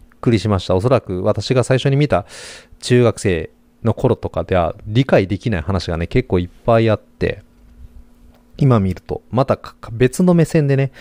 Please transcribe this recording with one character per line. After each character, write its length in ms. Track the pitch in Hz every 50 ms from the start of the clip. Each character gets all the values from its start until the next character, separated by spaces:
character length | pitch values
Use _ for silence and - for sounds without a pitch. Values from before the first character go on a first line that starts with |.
| - - _ -
く 100 | - 127
り 80 | 113 95
し 100 | - 107
ま 100 | 101 90
し 80 | -
た。 80 | - 92
お 60 | 92
そ 80 | 101 127
ら 120 | 131 110
く 220 | - - 92 90
私 320 | 95 107 101 104 - - 127
が 100 | 127 117
最 140 | - 131 123
初 100 | - 139
に 80 | 139
見 120 | 143 151 -
た 180 | - 87 - - - - - - - - - - - -
中 240 | - - 123 123 123
学 160 | 110 - -
生 300 | - 104 87 80 82 - _ _ _ _ _ _ -
の 100 | 117 -
頃 220 | - - 120 107
と 120 | - - -
か 160 | - - 85
で 120 | - 95
は 180 | 90 82 80 - - -
理 180 | 107 104 123 139
解 220 | - 185 131 95
で 120 | 87 104 95
き 120 | - 127
な 80 | 104 82
い 40 |
話 280 | 78 98 98 87 - -
が 60 | 82
ね、 100 | 80 85
結 220 | - - 131 - -
構 100 | 98 90
い 80 | 90
っ 20 | 87 - - -
ぱ 140 | 120 113 117
い 100 | 117 110
あ 60 | 104
っ 40 | -
て、 420 | _ _ _ - - - - - - _ _ _ - - - - - - - - - - - _ - - - _ _ _ -
今 240 | - 143 135 120 107
見 120 | 98 95
る 80 | 85 -
と、 220 | - - - - _ -
ま 160 | 104 127 139
た 100 | - 107
か-、 180 | - - - - - - -
別 300 | 117 113 127 123 - -
の 120 | 180 180 175
目 100 | 170 156
線 220 | - - 165 147
で 100 | 139 139
ね、 160 | 135 135 131 - -